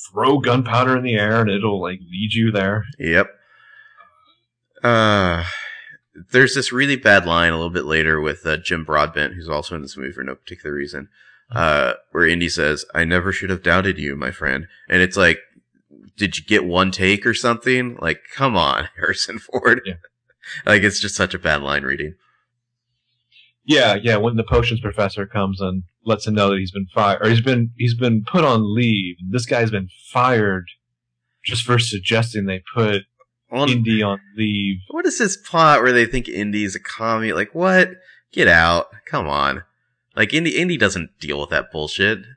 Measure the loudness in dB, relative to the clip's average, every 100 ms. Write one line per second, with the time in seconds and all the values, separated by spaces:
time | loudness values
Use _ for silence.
0 | -10 -2 2 2 2 0 2 2 2 0
1 | 0 0 2 2 2 0 -2 -2 -6 -10
2 | -12 -8 -4 0 0 0 0 -2 -6 -6
3 | 0 2 0 -4 _ _ _ -20 -20 _
4 | -20 _ _ _ _ _ _ _ 2 4
5 | 4 4 2 0 -4 -10 -14 -18 -20 -20
6 | _ -20 0 4 4 2 -4 -2 0 2
7 | 6 6 6 2 2 2 -2 -4 0 0
8 | 2 0 -2 -4 -4 -4 -4 -4 -2 0
9 | 0 -2 -6 -6 -6 -6 -6 -10 -12 -12
10 | -12 -10 -12 -12 -16 -14 -8 -8 -8 -10
11 | -16 _ _ _ -8 0 2 2 0 -4
12 | _ 2 2 2 0 0 0 -2 -4 -2
13 | 2 0 0 -4 -4 -2 2 2 2 -2
14 | -4 -6 -8 -4 -4 -4 -8 -14 0 2
15 | 2 4 4 2 -6 _ _ _ _ -20
16 | -18 -6 -4 -4 0 0 2 0 0 2
17 | 2 2 0 0 0 0 0 0 -2 -6
18 | -4 -6 -8 -4 0 2 2 0 -4 -6
19 | -4 -4 -6 -10 -8 -6 -6 -8 -12 -14
20 | -18 _ _ _ -18 -8 0 2 2 -2
21 | -6 -4 -4 -2 -2 -2 -2 -4 -4 -6
22 | -8 -12 _ _ _ _ _ _ _ _
23 | _ _ _ _ _ _ 0 4 4 2
24 | 2 2 2 -2 2 2 2 -2 -4 -2
25 | -2 -4 -6 -2 -2 -2 -4 -4 -8 _
26 | -2 -2 0 2 2 2 -4 -8 -4 0
27 | 2 2 2 2 2 2 0 -2 -2 0
28 | 2 0 0 2 4 4 2 0 2 0
29 | -2 -8 -6 -4 0 0 0 -2 -6 _
30 | -6 0 2 4 2 -2 -6 -18 _ _
31 | _ _ _ _ -8 -4 0 0 0 -4
32 | 0 0 0 -2 -4 -6 -6 -2 0 0
33 | -4 _ _ _ -8 -2 0 2 2 0
34 | 0 -2 -8 -4 -2 -2 -2 -4 -8 -4
35 | -4 -2 -2 -4 -4 2 6 6 4 4
36 | 2 -2 -6 -6 -4 -4 -4 -8 -12 -6
37 | -4 -2 -2 -4 -4 -2 2 4 2 -2
38 | _ -20 _ 2 6 6 6 2 -2 -10
39 | -8 -6 -2 -2 -2 -4 -10 _ _ _
40 | _ -2 0 0 -2 -2 -2 0 0 0
41 | -10 -12 -8 -6 -4 -4 -4 -8 -6 -2
42 | 0 -2 -8